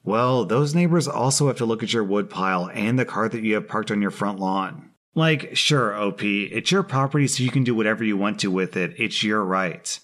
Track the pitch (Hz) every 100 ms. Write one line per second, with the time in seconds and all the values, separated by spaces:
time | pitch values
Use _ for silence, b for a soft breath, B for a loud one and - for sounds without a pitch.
0 | 90 110 127 127 92 117 147 165 175 170
1 | 147 - 123 - 143 123 117 110 113 117
2 | 98 104 101 - 95 92 90 120 104 127
3 | 123 98 110 117 110 104 - 107 107 104
4 | 101 - 101 98 95 95 92 92 - _
5 | _ 160 160 151 - - - 147 113 104
6 | 101 98 104 101 98 113 - 190 185 131
7 | 135 147 131 - 127 135 123 110 107 110
8 | 110 98 101 104 101 92 92 - 87 -
9 | 110 - 107 107 95 95 92 76 - -